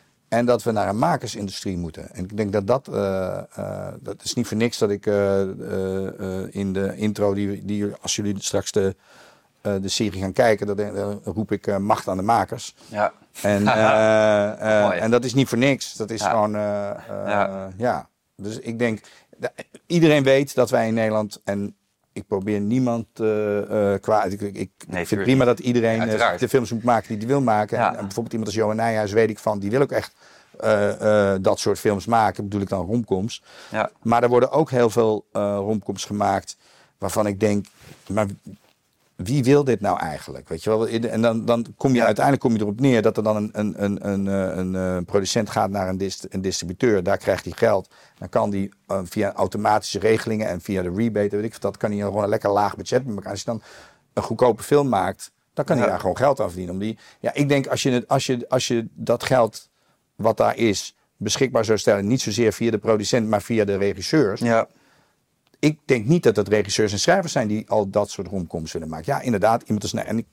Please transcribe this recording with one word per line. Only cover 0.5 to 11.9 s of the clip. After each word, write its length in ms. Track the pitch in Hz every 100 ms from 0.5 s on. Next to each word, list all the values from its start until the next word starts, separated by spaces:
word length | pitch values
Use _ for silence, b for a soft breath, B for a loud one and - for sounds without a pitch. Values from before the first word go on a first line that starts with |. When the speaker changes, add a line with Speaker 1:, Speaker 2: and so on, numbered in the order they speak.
| 120
Speaker 1:
we 80 | -
naar 160 | 107 95
een 80 | 104
makersindustrie 800 | 156 151 113 110 101 - 101 90
moeten. 360 | 85 80 -
En 100 | -
ik 140 | 92 104
denk 140 | 104
dat 140 | 104 98
dat, 200 | 131 -
eh, 500 | 117 101 95 92 - - -
eh, 320 | - - 95 -
dat 240 | - 101
is 100 | -
niet 140 | - 117
voor 100 | 107
niks 200 | 117 -
dat 120 | 107
ik, 160 | 101 107
eh, 360 | 101 98 98
eh, 1000 | 95 98 101 98 95 95 95 - 95 95
eh, 60 | 95 98
in 180 | 98
de 220 | 95 98 92
intro, 380 | 107 104 104
die, 320 | 98 101 101 95
die, 260 | 104 101 -
als 140 | - -
jullie 200 | 104 98
straks 320 | - 101 -
de, 240 | 107 98 - b b b b b _
eh, 120 | 107 98
de 60 | 95
serie 320 | - 110 92
gaan 120 | 95
kijken, 340 | 92 117 104 104
dat, 100 | 101
dan 440 | 104 98 101 101
roep 280 | - 92 104
ik, 160 | 101 -
eh, 100 | 98
macht 300 | 101